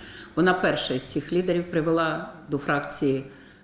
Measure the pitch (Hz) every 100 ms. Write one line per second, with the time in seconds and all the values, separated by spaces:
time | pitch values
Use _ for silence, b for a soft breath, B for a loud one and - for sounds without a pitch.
0 | B B B - 180 180 175 143 - 131
1 | - 151 - 175 180 175 175 165 160 165
2 | 160 160 - - - 143 - 143 - -
3 | 143 135 135 B B B